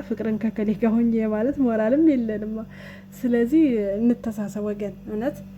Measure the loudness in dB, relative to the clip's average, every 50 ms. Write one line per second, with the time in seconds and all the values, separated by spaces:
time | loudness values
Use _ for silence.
0 | -2 -2 -4 -4 -2 -2 -2 -2 -2 -2 -2 -2 -2 -2 0 2 2 2 4 4
1 | 2 2 2 2 0 0 0 0 0 0 0 2 0 2 2 2 2 2 4 4
2 | 6 6 4 4 2 -2 -4 -4 -6 -6 -8 -8 -10 -12 -14 -16 -18 -18 -18 -18
3 | -20 -20 -10 -4 -2 0 2 2 2 4 4 6 6 6 4 2 0 0 0 2
4 | 2 2 2 2 -2 -6 -6 -4 -6 -6 -4 -4 -4 -4 -4 -4 -6 -8 -8 -10
5 | -10 -8 -6 -4 -4 -4 -4 -6 -10 -16 -16